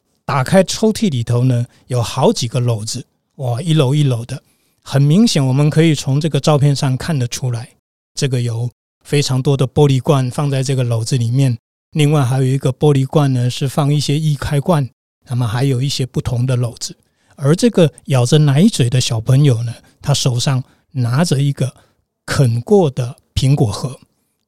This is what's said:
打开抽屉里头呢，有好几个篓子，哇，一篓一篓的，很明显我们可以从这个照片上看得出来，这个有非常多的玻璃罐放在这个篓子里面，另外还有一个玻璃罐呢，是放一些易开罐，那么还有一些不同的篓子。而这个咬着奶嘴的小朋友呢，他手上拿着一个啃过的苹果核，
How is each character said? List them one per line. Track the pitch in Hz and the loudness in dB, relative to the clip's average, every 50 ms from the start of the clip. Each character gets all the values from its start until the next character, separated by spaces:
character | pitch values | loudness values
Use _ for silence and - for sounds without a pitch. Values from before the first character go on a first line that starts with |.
| _ _ _ _ _ | _ _ _ _ _
打 | - 143 143 127 | -4 -2 -2 0
开 | - - 190 185 | 2 4 2 2
抽 | - - - - 220 | 2 -2 -2 0 0
屉 | 214 - 226 202 | 0 0 -2 -2
里 | 143 123 117 | 0 -2 -2
头 | - 120 120 127 | 0 0 0 2
呢， | 127 127 120 120 - _ _ _ | 2 0 0 -2 -6 _ _ _
有 | _ 127 123 | _ -4 -4
好 | 113 - - - 139 196 240 | -4 -4 -2 2 2 2 2
几 | - - 113 | 0 -4 -4
个 | - 127 | -4 -2
篓 | 123 120 117 107 107 | -2 -2 -2 -4 -6
子， | 113 - 120 - _ _ _ _ _ _ | -8 -10 -10 -12 _ _ _ _ _ _
哇， | - 139 123 120 117 | -10 -6 -6 -6 -6
一 | 175 170 156 | -2 0 2
篓 | 156 143 123 139 | 2 2 2 2
一 | 151 147 | 2 2
篓 | 135 123 113 120 | 0 0 -2 -6
的， | - 131 147 _ _ _ _ _ _ _ _ | -10 -14 -16 _ _ _ _ _ _ _ _
很 | _ - - - | _ -4 0 2
明 | 139 147 151 196 233 233 | 2 4 4 4 4 4
显 | - 170 135 | 2 0 0
我 | 131 127 | 0 2
们 | 139 147 151 | 2 0 2
可 | 143 156 160 | 2 2 2
以 | 165 151 | 2 2
从 | - - - 131 147 | 0 -2 -2 -2 0
这 | 151 165 | 0 0
个 | 147 185 | -2 0
照 | - - 151 143 | 0 2 2 2
片 | 120 147 143 | 2 2 2
上 | 131 - 139 127 127 | 0 0 -2 -2 -2
看 | - - 165 139 | -2 -4 -2 -2
得 | 123 120 | -2 -4
出 | - - - 123 | -6 -6 -6 -6
来， | 120 113 120 - _ _ _ _ _ _ _ _ _ | -6 -6 -10 -14 _ _ _ _ _ _ _ _ _
这 | - - 135 | -4 -4 -2
个 | 127 127 | -2 -2
有 | 120 120 113 117 120 120 - _ _ _ _ _ _ | -2 -4 -4 -4 -6 -6 -8 _ _ _ _ _ _
非 | - - 147 | -2 -2 -2
常 | 143 - 131 127 | 0 0 -2 0
多 | 131 147 139 | 0 0 0
的 | 131 139 123 | 0 0 -2
玻 | - - 151 143 | 2 2 4 4
璃 | 135 131 | 4 2
罐 | - - 151 135 131 123 | 2 2 0 0 0 -2
放 | 117 - 147 143 | -4 -4 -4 -2
在 | 135 131 135 | -2 -4 -2
这 | 131 139 | -2 -2
个 | 127 127 | -2 -2
篓 | 120 117 113 110 | -2 -2 -4 -2
子 | - - | -2 -2
里 | 123 117 117 | -2 -2 0
面， | 120 135 139 131 120 117 _ _ _ _ _ _ | 2 2 2 2 0 -2 _ _ _ _ _ _
另 | _ 160 147 143 | _ 0 2 2
外 | 156 151 135 | 4 2 2
还 | 117 123 113 | 0 0 0
有 | 135 | 0
一 | 127 131 139 | 0 0 0
个 | - 131 127 | -2 -4 -2
玻 | - - 151 143 | 2 2 2 2
璃 | 135 135 | 2 0
罐 | 131 - 160 147 139 | 0 0 0 2 2
呢， | 131 123 120 123 | 0 0 0 -2
是 | - - 151 131 | -2 -4 -6 -4
放 | - - 147 139 147 | -2 -2 0 0 0
一 | 147 | 0
些 | 135 - 143 151 | 0 -2 -2 -2
易 | 160 156 147 | 0 -2 -2
开 | 131 - - 156 143 | -2 -4 -2 -2 -2
罐， | 139 - 139 143 139 117 - _ _ _ _ _ _ - | 0 0 0 0 0 -4 -8 _ _ _ _ _ _ -8
那 | 127 | -4
么 | 120 127 117 | -4 -2 -2
还 | 101 123 135 | -2 -2 0
有 | 143 135 120 | 0 0 0
一 | 131 143 | -2 -4
些 | - - 131 | -2 -4 -6
不 | 120 - 156 | -4 -4 -6
同 | - - 127 117 127 131 | -4 -4 -2 -2 0 0
的 | 131 120 | 0 -2
篓 | 123 117 - - | -2 -4 -6 -10
子。 | - - - _ _ _ _ _ _ _ _ | -12 -14 -14 _ _ _ _ _ _ _ _
而 | - 143 135 156 | -4 0 0 2
这 | 180 - 240 | 4 2 2
个 | 202 - 175 143 - - _ | 4 4 2 2 0 -6 _
咬 | - 139 127 120 | -2 0 0 2
着 | 120 - 151 | 4 4 4
奶 | 151 147 135 143 180 233 | 4 4 4 4 4 4
嘴 | - - 127 120 | 4 2 -2 0
的 | 117 127 | 0 0
小 | - - 117 113 | -2 0 -4 -4
朋 | 110 - 131 135 151 | 0 2 2 4 4
友 | 143 120 113 | 4 2 0
呢， | 120 117 113 - _ _ _ _ | -2 -8 -10 -12 _ _ _ _
他 | - - 143 | -2 -2 -2
手 | - - - 120 120 | 0 0 -2 -2 -2
上 | - 147 135 127 131 - _ _ _ _ _ | -2 -2 -2 -2 -4 -8 _ _ _ _ _
拿 | 131 120 117 123 135 180 | -4 -2 0 0 0 0
着 | 175 - 135 | 0 0 0
一 | 143 143 135 | 0 -2 -2
个 | - 135 123 - _ _ _ _ _ _ _ _ _ _ | -2 -6 -6 -6 _ _ _ _ _ _ _ _ _ _
啃 | - - - 139 120 117 120 | -6 0 2 2 2 2 -2
过 | 120 - 214 202 180 147 | 0 2 2 4 4 2
的 | - - 127 117 135 - _ _ _ | 0 -4 -6 -8 -8 -14 _ _ _
苹 | - - 131 139 | 0 2 2 2
果 | 147 143 104 | 2 2 -2
核， | 98 - - 135 135 - _ _ _ _ _ _ _ _ _ | -2 -6 -8 -10 -12 -14 _ _ _ _ _ _ _ _ _